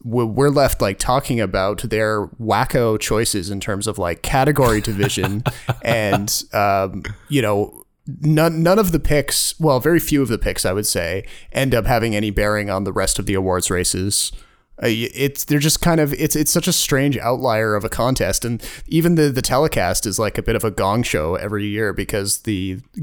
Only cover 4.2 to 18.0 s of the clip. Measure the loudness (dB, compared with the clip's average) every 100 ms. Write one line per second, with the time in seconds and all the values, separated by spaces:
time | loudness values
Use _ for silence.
4.2 | 0 2 2 4 4 2 0 -2 0 0
5.2 | -2 -2 -4 -6 -6 -4 0 0 2 0
6.2 | -2 -4 -2 0 2 2 0 -4 -10 -12
7.2 | -2 0 2 0 -2 -6 -20 _ -14 -2
8.2 | 2 4 4 2 4 4 4 2 2 2
9.2 | 0 -2 -2 0 2 2 4 2 2 0
10.2 | 2 0 -2 -2 -2 -2 -2 -2 -2 -6
11.2 | -8 -16 -6 -2 2 2 2 2 2 0
12.2 | 0 0 0 0 -2 -2 -2 -2 -2 -2
13.2 | -2 0 0 0 0 0 0 -2 -2 -2
14.2 | -4 -8 -18 _ _ -4 -2 0 -2 -2
15.2 | -2 -2 0 2 2 2 2 2 2 0
16.2 | -2 0 2 0 0 0 2 2 2 0
17.2 | -2 0 0 2 2 0 -2 -2